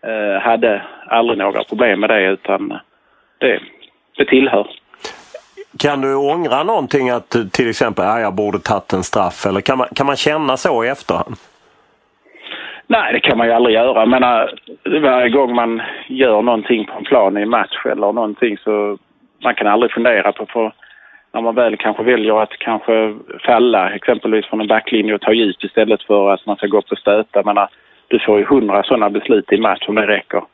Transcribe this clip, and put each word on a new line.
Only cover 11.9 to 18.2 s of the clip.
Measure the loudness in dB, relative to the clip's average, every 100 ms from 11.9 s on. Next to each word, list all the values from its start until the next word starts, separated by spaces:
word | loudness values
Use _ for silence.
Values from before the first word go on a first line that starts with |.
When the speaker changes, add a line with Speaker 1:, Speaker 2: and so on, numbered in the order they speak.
| _ _ _ _ -20 -18 -16 -16 -20 -2
Speaker 1:
Nej, | -2 0
det | -2
kan | 0 0
man | 2
ju |
aldrig | 4 4
göra. | 4 2 2
Jag | 2
menar, | 4 2 2 -2 -6 -18 -12 -4 0
varje | 2 2 2
gång | 2 2
man | 0 0 -2 -8 -12 -12
gör | 0 2 4
någonting | 2 0 0 -2 -2
på | -10
en |
plan | 0 2 2 0
i |
en | 0
match | 0 -2 -4
eller | -6 -2 -2
någonting, | -2